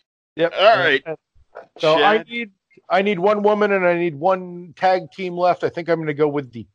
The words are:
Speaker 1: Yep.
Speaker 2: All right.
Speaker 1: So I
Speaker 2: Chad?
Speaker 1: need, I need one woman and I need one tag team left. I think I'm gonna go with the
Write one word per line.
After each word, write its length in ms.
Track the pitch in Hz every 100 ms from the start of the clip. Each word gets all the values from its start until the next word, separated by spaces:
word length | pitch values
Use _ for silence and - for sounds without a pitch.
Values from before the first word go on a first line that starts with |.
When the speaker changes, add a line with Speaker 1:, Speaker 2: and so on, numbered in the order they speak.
| _ _ _ -
Speaker 1:
Yep. 160 | 165 202
Speaker 2:
All 180 | 277 208
right. 280 | 165 139 165 156 _ _ _ - - -
Speaker 1:
So 160 | 160 156
I 220 | 156 214
Speaker 2:
Chad? 100 | -
Speaker 1:
need, 220 | 233 220 _ _ _ -
I 120 | 180
need 160 | 202 180
one 240 | 202 208
woman 300 | 202 208 208
and 120 | 196 175
I 80 | 170
need 180 | 175
one 580 | 139 180 185 180 175 180 -
tag 340 | 185 185 165
team 240 | - 185 175
left. 280 | 180 170
I 40 | 165
think 200 | 170 170
I'm 100 | 165
gonna 160 | 156
go 140 | 147 151
with 240 | 143 127
the 140 | 117 104